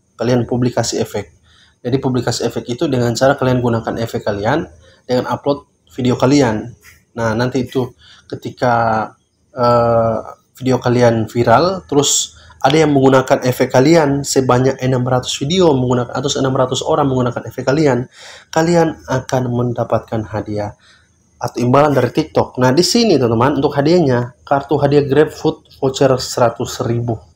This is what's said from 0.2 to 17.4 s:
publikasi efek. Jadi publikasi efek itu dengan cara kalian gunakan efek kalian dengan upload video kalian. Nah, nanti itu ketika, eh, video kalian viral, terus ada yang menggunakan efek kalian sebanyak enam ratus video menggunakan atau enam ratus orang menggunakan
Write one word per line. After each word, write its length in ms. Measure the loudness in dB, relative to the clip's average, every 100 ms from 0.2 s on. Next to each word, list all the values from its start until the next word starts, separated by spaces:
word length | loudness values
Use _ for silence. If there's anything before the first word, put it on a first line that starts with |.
| -2 0
publikasi 560 | 0 -2 -2 -2 -4 -4
efek. 320 | -4 -6 -10 _ _ _ _ _
Jadi 180 | -4 -2
publikasi 460 | -2 -2 -4 -4 -4
efek 220 | -6 -8
itu 180 | -4 -2
dengan 240 | 0 -2 2
cara 240 | 2 2
kalian 240 | 0 0
gunakan 320 | 0 -2 -4 -6
efek 300 | -6 -6 -6
kalian 400 | -4 -2 -2 -4 -16 -20 _ -4
dengan 180 | -4 -2
upload 340 | -6 -4 -6 _ _ _ -4
video 240 | -2 2
kalian. 560 | 2 4 2 -2 -8 -16 -20 _ _ -6
Nah, 160 | -4
nanti 320 | -2 -2 -4
itu 320 | -4 -4 -6 _ -20 -20 _
ketika, 800 | -14 -12 -2 0 2 0 -2 -4 _ _ _ _ -2
eh, 640 | 0 2 2 2 0 -4 -8 -20 _ -8
video 180 | -2 0
kalian 480 | 0 2 4 2 -2
viral, 560 | -2 4 4 2 -4 -2
terus 480 | 0 2 -2 -4 -12 -20 -2
ada 160 | 0 2
yang 160 | 4
menggunakan 480 | 4 4 4 2 0 0
efek 240 | -2 2
kalian 560 | 4 6 4 4 -2 0
sebanyak 560 | -2 2 2 2 0
enam 240 | -2 -2 0
ratus 240 | -2 -2 -6
video 320 | -2 2 4
menggunakan 400 | 2 0 -2 -2
atau 160 | -6 -4 -2
enam 80 | -2
ratus 320 | 0 0 -2
orang 240 | -2 0 0
menggunakan 400 | 0 -2 -4